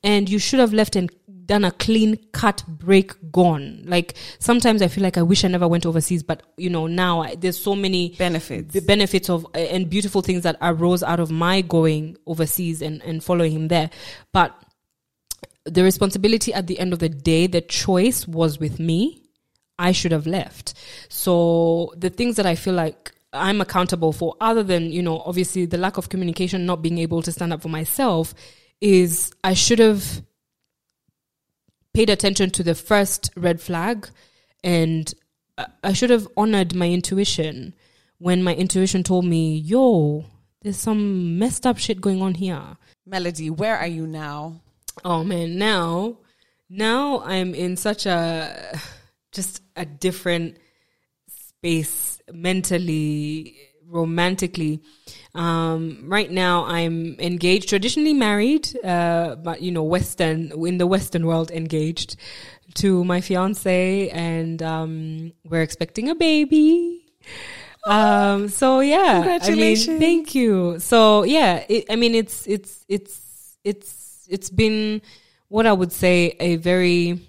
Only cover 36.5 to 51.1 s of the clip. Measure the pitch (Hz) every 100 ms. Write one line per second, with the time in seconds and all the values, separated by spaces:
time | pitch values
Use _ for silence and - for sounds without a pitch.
36.5 | 202 180 180 175 180 - 190 202 - 156
37.5 | 131 123 - _ _ _ _ 175 180 180
38.5 | 170 185 190 190 190 175 180 180 165 160
39.5 | 156 156 240 262 190 147 151 156 _ _
40.5 | _ 208 196 220 214 202 185 175 170 233
41.5 | - 254 240 - 190 196 190 190 170 190
42.5 | 147 - - _ _ 185 185 175 156 156
43.5 | 160 214 220 170 165 160 156 151 147 156
44.5 | 165 _ _ - - 180 165 175 175 170
45.5 | 175 214 196 170 170 214 233 _ _ _
46.5 | _ _ 185 220 240 285 262 151 190 185
47.5 | 165 180 180 - 220 202 175 165 165 156
48.5 | - 87 151 - - _ _ _ - 190
49.5 | - _ - 165 147 185 180 180 170 165
50.5 | - _ _ _ _ _